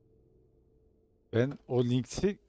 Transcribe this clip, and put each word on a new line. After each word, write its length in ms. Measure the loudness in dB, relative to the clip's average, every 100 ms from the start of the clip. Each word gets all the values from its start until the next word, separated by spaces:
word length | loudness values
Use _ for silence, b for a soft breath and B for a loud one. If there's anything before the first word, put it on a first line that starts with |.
| _ _ _ _ _ _ _ _ _ _ _ _ _
Ben 260 | 0 0 -4 -4
o 160 | 0
linki 540 | 2 2 0 -2 -2 -2